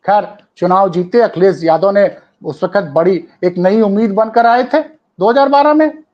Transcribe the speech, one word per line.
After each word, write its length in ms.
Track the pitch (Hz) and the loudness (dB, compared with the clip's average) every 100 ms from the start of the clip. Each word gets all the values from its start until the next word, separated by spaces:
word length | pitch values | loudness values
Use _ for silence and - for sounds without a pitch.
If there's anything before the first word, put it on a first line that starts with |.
| - | 0
खैर, 300 | 208 180 - _ _ | -2 -2 -16 _ _
चुनाव 340 | 175 185 196 | -2 0 0
जीते 300 | 170 180 240 | -2 -2 0
अखिलेश 440 | 220 165 190 156 | 0 2 0 0
यादव 260 | 165 160 196 | 0 0 0
ने, 260 | 202 190 - _ _ | 0 0 -2 _ _
उस 200 | 165 143 | -14 -8
वक्त 180 | 185 202 | -4 -4
बड़ी 460 | 170 143 175 180 - _ | -2 0 0 0 -6 _
एक 140 | 180 175 | -4 0
नई 220 | 185 220 | 0 2
उम्मीद 340 | 214 202 226 | 0 0 -2
बनकर 320 | 196 220 233 233 | -2 -2 0 2
आए 180 | 240 | 0
थे 160 | 262 311 302 _ _ - | 0 -4 -4 _ _ -2
दो 120 | 196 | 0
हज़ार 180 | 254 277 | 2 2
बारह 260 | 277 294 | 2 2
में। 280 | 302 311 - _ | 2 0 -4 _